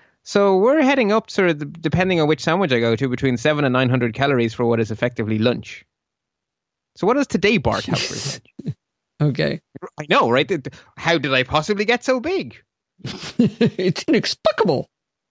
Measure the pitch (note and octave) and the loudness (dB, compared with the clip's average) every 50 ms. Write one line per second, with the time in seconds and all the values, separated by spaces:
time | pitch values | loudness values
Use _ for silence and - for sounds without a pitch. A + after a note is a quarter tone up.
0 | _ _ _ _ _ - - G#3 G3+ G3+ F#3+ F#3 G3 A#3+ C#4 D#4+ C#4+ B3+ C#4+ C4+ | _ _ _ _ _ -2 0 2 4 4 4 4 4 4 4 4 4 2 2 2
1 | A#3+ G3 G#3 A3+ G#3+ - - - F#3+ F3 D#3+ D3 D3+ C#3+ - - - D#3+ D3+ E3 | 2 2 2 0 -2 -4 -2 0 0 2 0 -2 -4 -10 -10 -6 -6 -2 0 0
2 | F#3 F#3+ F#3 E3+ D#3 D3 D#3 D3+ - - D#3+ F#3 G3+ D#3 B2+ A#2 A#2 A#2 A2+ A2 | 0 2 2 2 2 2 2 0 0 -2 0 0 0 0 0 2 2 2 0 0
3 | C3+ C3 B2 A#2+ C#3 C3+ B2 A#2 - D3+ D3+ D3 D3 C3 B2 B2+ C3 B2 B2 B2+ | 0 -2 -4 -2 -2 -2 -2 0 0 0 0 2 0 0 2 2 2 2 2 0
4 | B2 A#2 G#2+ - C#3 C#3+ C#3 B2 A#2 A2+ A2 - B2 A#2 A#2 A2+ A2+ G#2+ A2 G#2+ | 0 -2 -2 -2 0 0 2 2 0 -2 -2 -2 0 0 2 0 0 -2 -4 -4
5 | - B2 A#2+ - A#2 G#2 A2 G#2+ A2 B2 A#2 A#2 - - - - - _ _ _ | -4 -4 -4 -4 -4 -2 -2 0 0 0 0 -2 -6 -14 -18 -20 -20 _ _ _
6 | _ _ _ _ _ _ _ _ _ _ _ _ _ _ _ _ _ _ _ - | _ _ _ _ _ _ _ _ _ _ _ _ _ _ _ _ _ _ _ -4
7 | - F#3+ B3 C#4+ C#4 - - G#3 E3+ G3+ A#3 G3 B2 - G#2+ G2 - - - - | 0 0 2 2 0 0 0 0 2 2 2 2 2 0 -2 -2 -2 -2 -4 -2
8 | - - - - - C#3 C#3 - - _ _ - - - - _ _ _ _ _ | -2 -4 -8 -8 -8 -8 -10 -10 -14 _ _ -14 -12 -12 -12 _ _ _ _ _
9 | _ _ _ - D3+ D3 C3 - - D3 C#3 D#3+ _ _ - - - D#3 - - | _ _ _ -2 -2 0 0 0 -2 -4 -4 -6 _ _ -20 -18 -18 -16 -14 -10
10 | D3+ D3 F3+ C#4 A3 B2 A#2 C3 D3 - G3 D#3 C3 C#3+ - - - _ _ - | -4 0 2 2 4 4 4 2 2 0 -2 -6 -6 -8 -16 -18 -20 _ _ -8
11 | - D#3+ E3+ E3 C3 C#3+ C3 B2+ B2+ - - D3+ D3+ - G#3 G3 G#3+ G#3 A#3+ A#3+ | -2 0 0 0 0 0 0 0 0 2 0 -2 0 0 -2 -2 0 0 0 -2
12 | - - C4 B3+ A3+ D#4+ F#4+ F#4+ G#3+ - - - _ _ _ _ _ _ _ _ | 0 -2 -2 -2 -2 -4 -4 -4 -4 -6 -12 -20 _ _ _ _ _ _ _ _
13 | - - - - - - - - B3 - - - A#3 A3+ - - F#3 F#3 - - | -16 -14 -14 -14 -14 -10 -2 0 0 0 2 2 0 0 0 0 -2 -2 -2 -2
14 | - - D4+ A3 - - - - - D#4+ D5 - - F#3+ D3 - - _ _ _ | -2 0 0 0 0 0 -6 -2 -2 -2 0 2 0 0 0 -2 -2 _ _ _
15 | _ _ _ _ _ _ | _ _ _ _ _ _